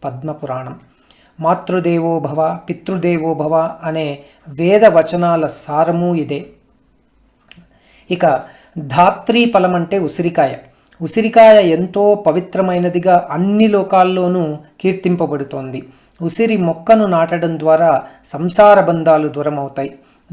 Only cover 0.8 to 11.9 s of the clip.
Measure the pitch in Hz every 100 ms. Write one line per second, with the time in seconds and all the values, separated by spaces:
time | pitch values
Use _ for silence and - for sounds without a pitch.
0.8 | _ _ _ _ _ - 160 180 180 185
1.8 | 175 170 165 165 143 147 160 170 - 170
2.8 | - 190 175 170 160 151 151 160 165 -
3.8 | 165 160 151 143 - _ 160 139 170 208
4.8 | 214 165 - 175 175 165 151 - - 151
5.8 | 165 170 175 175 139 143 - _ _ _
6.8 | _ _ _ _ _ _ _ - _ _
7.8 | _ _ - 180 170 139 - - _ 165
8.8 | 143 135 185 196 - 233 233 202 185 180
9.8 | 170 196 151 - 170 170 135 - - _
10.8 | _ - 165 226 220 226 220 214 175 160
11.8 | 180